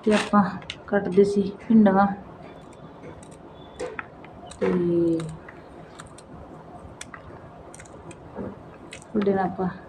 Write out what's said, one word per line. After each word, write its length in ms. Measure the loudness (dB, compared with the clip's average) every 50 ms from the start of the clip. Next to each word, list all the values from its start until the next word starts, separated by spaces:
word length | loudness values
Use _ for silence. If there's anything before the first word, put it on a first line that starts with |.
| 4
ਤੇ 100 | 4 4
ਆਪਾਂ 300 | 4 4 4 4 4 4 4 0 -8 -12 -12 -14 -14 -8 -2
ਕੱਟਦੇ 360 | -2 -2 0 2 6 6 6
ਸੀ 280 | 6 6 0 0 0 -4 -10 -2 6
ਭਿੰਡੀਆਂ, 400 | 8 8 8 8 8 6 4 4 2 -4 -8 -16 -18 -18 -18 -18 -18 -18 -20 -20 -20 -20 -20 -20 -20 -18 -18 -16 -16 -16 -18 -20 -20 -20 -20 -20 -20 -20 -20 -20 -14 -10 -10 -10 -8 -10 -12 -14 -14 -20 -20 -20 -18 -18 -18 -18 -8 -2
ਤੇ 80 | -2 0 2 2 2 2 2 2 2 2 2 0 -2 -6 -10 -12 -16 -18 -18 -18 -20 -20 -18 -18 -18 -20 -18 -18 -18 -18 -18 -20 -20 -20 -18 -18 -18 -18 -18 -18 -18 -18 -18 -18 -18 -18 -16 -18 -18 -16 -16 -18 -18 -16 -18 -18 -18 -20 -20 -20 -20 -20 -20 -20 -20 -20 -20 -20 -18 -18 -18 -18 -18 -18 -14 -12 -12 -12 -12 -14 -18 -20 -20 -20 -18 -18 -18 -18 -18
ਤੁਹਾਡੇ 280 | -6 -2 0 2 2 2
ਨਾਲ 120 | 2 0
ਆਪਾਂ 220 | -2 -2 -2 -4 -4 -4 -8 -16